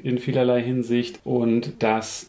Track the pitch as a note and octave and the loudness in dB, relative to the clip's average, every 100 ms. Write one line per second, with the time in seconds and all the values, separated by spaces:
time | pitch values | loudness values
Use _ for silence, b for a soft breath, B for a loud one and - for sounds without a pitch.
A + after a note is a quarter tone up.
0 | C3+ B2 C#3+ C3+ B2+ B2 A#2+ B2+ A#2 A#2+ | -4 -2 0 2 2 2 0 -2 0 0
1 | A#2 - C3 B2 A#2 A2+ C3 - A2+ A2 | 0 -6 -2 0 2 2 -2 -2 0 0
2 | G#2+ - | -2 -10